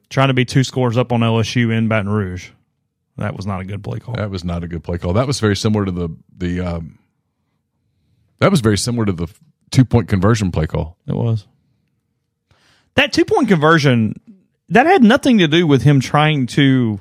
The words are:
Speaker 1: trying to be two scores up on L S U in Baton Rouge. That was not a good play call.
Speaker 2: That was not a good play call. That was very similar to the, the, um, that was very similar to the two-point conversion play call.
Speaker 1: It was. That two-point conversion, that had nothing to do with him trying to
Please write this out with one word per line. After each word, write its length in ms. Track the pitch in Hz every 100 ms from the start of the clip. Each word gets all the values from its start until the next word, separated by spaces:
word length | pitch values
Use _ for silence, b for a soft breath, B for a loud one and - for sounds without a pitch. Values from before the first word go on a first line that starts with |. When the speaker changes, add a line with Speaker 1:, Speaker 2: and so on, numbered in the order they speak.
| _
Speaker 1:
trying 180 | 139 135
to 60 |
be 100 | 131
two 200 | 123 139
scores 340 | 127 131 123 117
up 140 | 120
on 100 | 120
L 160 | 117 113
S 160 | 107 127
U 140 | 117
in 180 | 113 110
Baton 220 | 110 101
Rouge. 400 | 107 92 90 - _ _ _ _ _ _ -
That 200 | 104 -
was 100 | 101
not 140 | 95
a 40 |
good 180 | 95 101
play 160 | 107 113
call. 160 | - 113
Speaker 2:
That 140 | 104
was 120 | 95
not 200 | 87 85
a 40 | 85
good 140 | 82
play 160 | - 87
call. 140 | 87
That 140 | 101 135
was 100 | 135
very 160 | 107 98
similar 280 | 110 107
to 80 | 95
the, 160 | 90 85 - _ -
the, 240 | 90 90
um, 380 | 90 85 78 - _ _ _ _ _ _ _ _ _ _ _ _ _ _
that 100 | 190
was 100 | 185
very 160 | 110 101
similar 300 | 123 120 101
to 60 |
the 160 | 85 85 - _ _ _
two-point 380 | - 123 95 85
conversion 420 | 98 98 113 95
play 160 | 80 78
call. 300 | 80 80 - -
Speaker 1:
It 80 |
was. 320 | 90 117 110 - _ _ _ _ _ _ _ _ _ _ _ _ _ _ -
That 160 | 285
two-point 340 | - 359 415 233
conversion, 680 | 170 156 165 139 120 110 - - 190 _ _ _
that 180 | 196 311
had 180 | 381
nothing 340 | 214 294 277 226
to 80 | 160
do 180 | 165
with 180 | 170 131
him 180 | 143 139
trying 460 | - 147 151 151 123
to 500 | - 139 131 113 101